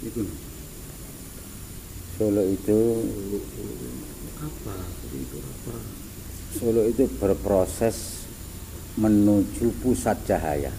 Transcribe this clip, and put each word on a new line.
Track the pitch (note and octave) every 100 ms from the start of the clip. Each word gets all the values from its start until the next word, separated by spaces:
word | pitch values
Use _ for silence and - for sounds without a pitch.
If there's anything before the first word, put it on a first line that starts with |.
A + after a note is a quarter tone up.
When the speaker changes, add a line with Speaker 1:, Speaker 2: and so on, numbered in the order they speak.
Speaker 1:
itu, | A2+ A#2+ F#2+ D2+ - - - - - - - - - - - - - - - - - -
Speaker 2:
Suluk | G#2+ G2+ F#2+
itu | F#2+ - G#2+ A#2 A2+
Speaker 1:
suluk, | G#2+ G#2+ G2 G2+ -
suluk | - G2+ - - - - - D3+ -
apa? | D3+ - A2 F#2+
Jadi | F2+ - - -
itu | - -
apa? | - B2 - A#2 G#2+ - - - - - -
Speaker 2:
suluk | - A#2 A2+ A2
itu | A#2 B2+ -
berproses | G2 F#2+ G2+ G2 F#2 - A2+ - - - - - - - - - - -
menuju | G#2+ G#2 G#2 G2+ F#2+ - A#2 A2
pusat | B2+ A#2+ A#2 G#2 -
cahaya. | F#2 D#2+ D2 C#2